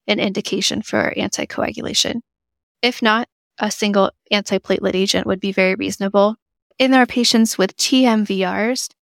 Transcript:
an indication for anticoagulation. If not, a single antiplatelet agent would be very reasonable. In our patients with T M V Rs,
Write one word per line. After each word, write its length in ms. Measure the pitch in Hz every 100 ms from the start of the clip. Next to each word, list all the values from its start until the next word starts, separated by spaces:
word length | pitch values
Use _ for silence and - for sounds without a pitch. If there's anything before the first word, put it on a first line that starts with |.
| -
an 140 | 208
indication 640 | 220 196 202 196 - 208
for 300 | - - - -
anticoagulation. 1040 | 208 - - - - - - - - 233 - _ _ _ _ _
If 220 | 247 247
not, 240 | 233 220 240 _ _ -
a 140 | 214
single 400 | - 208 202 196 - _
antiplatelet 640 | 208 208 196 - 190 196
agent 320 | 190 196 185 -
would 140 | 190
be 100 | 196
very 240 | 190 185
reasonable. 640 | 190 190 202 196 202 202 220 _ _ _ -
In 160 | 262
our 120 | 262 247
patients 520 | - 233 233 226 -
with 180 | 190 -
T 300 | - 262 254
M 180 | 220
V 220 | 208 190 185
Rs, 420 | 196 220 254 - - _